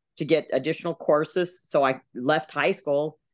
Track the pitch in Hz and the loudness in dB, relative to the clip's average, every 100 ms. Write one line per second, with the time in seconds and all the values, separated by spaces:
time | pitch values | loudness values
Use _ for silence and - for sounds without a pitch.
0 | _ - 147 156 - 131 143 156 170 - | _ -6 2 2 2 -2 -2 -4 -6 -4
1 | - 147 156 185 175 - - 151 135 131 | 2 2 2 -2 -4 -6 -2 2 2 0
2 | _ 120 127 160 - 147 160 190 147 143 | _ -6 0 0 -2 -2 0 -2 -2 -2
3 | 156 - _ | -2 -8 _